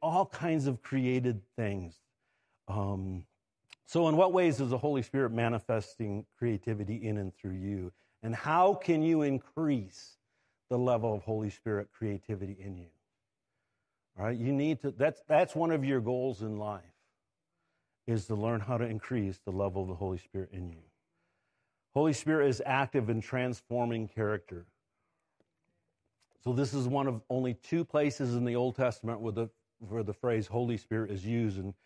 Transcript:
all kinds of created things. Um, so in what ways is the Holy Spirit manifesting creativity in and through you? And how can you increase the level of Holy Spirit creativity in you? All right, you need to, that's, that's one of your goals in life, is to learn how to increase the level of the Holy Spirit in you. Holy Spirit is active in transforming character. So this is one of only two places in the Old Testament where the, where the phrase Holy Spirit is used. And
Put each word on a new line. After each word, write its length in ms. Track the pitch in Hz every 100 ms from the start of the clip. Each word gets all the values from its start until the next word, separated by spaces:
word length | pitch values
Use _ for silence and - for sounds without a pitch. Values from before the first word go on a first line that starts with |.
all 240 | 160 170 190
kinds 420 | - 165 160 139
of 140 | 127
created 600 | - 135 127 127 123 110 - -
things. 400 | 110 101 87 - _ _ _ _ _ _ -
Um, 560 | 101 98 98 95 92 - _ _ _ _ - -
so 240 | 165 165
in 80 | 156
what 160 | 185
ways 260 | 185 175 135
is 120 | 131
the 60 | 123
Holy 260 | 147 143
Spirit 280 | 117 135 131
manifesting 920 | 117 117 117 - 113 101 - 110 101 107 -
creativity 580 | 120 104 - 104 104 110
in 220 | 110 104
and 160 | 95
through 220 | - 98 95
you? 380 | 95 101 90 - _ _
And 140 | 110 113
how 380 | 143 165 190
can 300 | 196 - 160
you 180 | 160 165
increase 960 | 147 135 - - 160 135 95 - - _ _ _ _ _ -
the 80 | 123
level 360 | 123 120 113
of 100 | 104
Holy 260 | 101 110 104
Spirit 380 | - - 104 104 -
creativity 600 | 110 98 - 104 95 95
in 160 | 95 92
you? 140 | 85 _ _ _ _ _ _ _ _ _ _ _ _ -
All 60 | 104
right, 120 | 120
you 140 | 120
need 300 | 139 147 156
to, 100 | 139
that's, 300 | 120 147 - -
that's 260 | 151 180 156
one 160 | 165
of 140 | 160 139
your 160 | 135
goals 400 | 113 127 131 101
in 160 | 107 104
life, 260 | 104 101 90 _ _ _ _ _ _ _ _ _ _ _ -
is 200 | 113 -
to 100 | 107
learn 240 | 110 117
how 180 | 104 120
to 80 | 120
increase 540 | 110 - 127 98 92 -
the 60 |
level 320 | 92 98 92
of 40 | 92
the 80 | 87
Holy 220 | 95 92
Spirit 320 | - 95 92
in 180 | 95 87
you. 140 | 82 80 _ _ _ _ _ _ _ _ _ _
Holy 180 | 139 160
Spirit 380 | 147 151 156 143
is 120 | 120 -
active 440 | 135 135 143 110
in 120 | 113
transforming 880 | - 131 127 117 - 120 120 113 107
character. 560 | - 107 107 - 87 85 _ _ _ _ _ _ _ _ _ _ _ _ _ _ _ _ _
So 100 | 123
this 200 | 123 139
is 140 | 139 123
one 180 | 139 135
of 160 | 113 -
only 240 | 127 127
two 320 | 117 - 165 170
places 500 | 151 147 - 131 120
in 100 | 120
the 100 | 120
Old 200 | 127 120
Testament 460 | 127 110 110 113
where 100 | 113
the, 180 | 104 113 _ _ -
where 240 | 110 110
the 120 | 107
phrase 340 | 101 123 113 101
Holy 280 | 117 120 113
Spirit 360 | - 110 107
is 120 | 98
used. 360 | 98 117 113 95
And 160 | 95 92